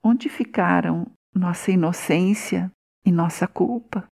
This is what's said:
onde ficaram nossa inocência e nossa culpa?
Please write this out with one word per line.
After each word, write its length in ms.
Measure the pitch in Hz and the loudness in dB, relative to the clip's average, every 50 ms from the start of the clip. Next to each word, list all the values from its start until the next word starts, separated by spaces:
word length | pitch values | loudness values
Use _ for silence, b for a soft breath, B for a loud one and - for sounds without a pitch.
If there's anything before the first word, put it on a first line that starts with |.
| - | 4
onde 220 | 220 240 226 - - | 4 2 2 0 -6
ficaram 760 | - - 240 - - - 180 180 180 175 170 170 165 170 170 - _ _ _ _ _ | -6 -6 -8 -4 0 0 2 2 2 2 2 0 -2 -2 -4 -8 _ _ _ _ _
nossa 340 | 190 180 175 170 - - - | -2 0 0 -2 -2 -2 2
inocência 1000 | 185 185 160 160 175 - - - 165 170 180 190 208 208 - - 196 - 180 185 _ _ _ _ _ _ _ | 2 2 2 2 -2 -4 -2 0 2 2 4 2 0 0 -2 -4 -4 -4 -4 -4 _ _ _ _ _ _ _
e 60 | 190 | 2
nossa 360 | 175 165 170 170 - - 180 | 2 2 0 -2 -2 -4 -6
culpa? 600 | 185 _ - 180 233 240 240 240 _ - 202 - _ | -6 _ -2 -2 -2 -2 -6 -8 _ -10 -10 -10 _